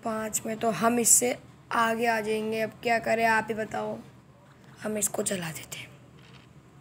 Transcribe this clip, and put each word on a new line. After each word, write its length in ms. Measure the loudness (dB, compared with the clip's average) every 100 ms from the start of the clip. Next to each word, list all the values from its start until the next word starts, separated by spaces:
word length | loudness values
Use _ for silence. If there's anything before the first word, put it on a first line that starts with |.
पाँच 380 | -4 -4 -4 -4 -4
में 120 | -2
तो 140 | -2
हम 280 | 2 2 4
इससे 360 | 6 6 6 -2 -8 -20 -4
आगे 320 | 0 2 2 0
आ 120 | 0
जाएंगे। 400 | 0 -2 -2 -2
अब 100 | -4 -4
क्या 140 | 0 0
करें 260 | 2 2 4
आप 200 | 2 0
ही 60 | -6
बताओ, 420 | -4 -4 -6 -8 -12 -20 -20 -20 -20 -20 -20 -10
हम 160 | -6 -2
इसको 260 | -2 -2
चला 280 | -2 -2 -6
देते 260 | -10 -12 -14
हैं। 160 | -14 -18 -20 -20 -20 -20 -20 -20 -20 -20